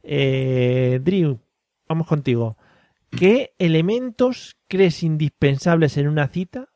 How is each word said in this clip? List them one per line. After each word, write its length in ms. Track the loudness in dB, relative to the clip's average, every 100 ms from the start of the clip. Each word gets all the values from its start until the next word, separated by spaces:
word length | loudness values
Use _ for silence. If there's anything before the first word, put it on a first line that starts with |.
Eh, 960 | -6 -2 -2 -2 -2 0 0 0 0 0
Dri, 340 | 0 0 0 -2 _ _ _ _ _
vamos 200 | -4 -2
contigo. 500 | -2 0 0 -2 -6 _ _ _ _ _
¿Qué 420 | 0 2 2 0 _
elementos 960 | 2 2 2 -2 -6 -2 -2 -2 -14 _ _
crees 360 | 2 2 2
indispensables 920 | -2 0 -2 _ 0 2 0 2 2 0
en 100 | -2
una 180 | -2 -2
cita 400 | -4 -8 -12 -16